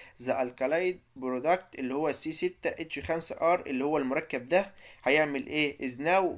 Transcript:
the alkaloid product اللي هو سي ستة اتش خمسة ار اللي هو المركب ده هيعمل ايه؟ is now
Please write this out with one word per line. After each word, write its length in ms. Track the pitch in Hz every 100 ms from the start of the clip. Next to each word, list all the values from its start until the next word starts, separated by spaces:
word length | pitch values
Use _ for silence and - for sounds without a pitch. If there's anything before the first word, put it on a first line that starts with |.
| - -
the 80 | 127
alkaloid 880 | 123 123 - 156 165 180 180 _ 131
product 580 | 127 127 151 185 - -
اللي 140 | 131
هو 180 | 139 156
سي 200 | 131 156
ستة 380 | 156 180 - 160
اتش 300 | - 156 143
خمسة 360 | - 165 - -
ار 220 | 165 180 165
اللي 160 | 127
هو 140 | 143 151
المركب 520 | 127 147 160 131 123
ده 220 | 180 196 - - -
هيعمل 440 | 127 151 151 139 -
ايه؟ 300 | 151 147 -
is 140 | 131
now 460 | 120 156 190 175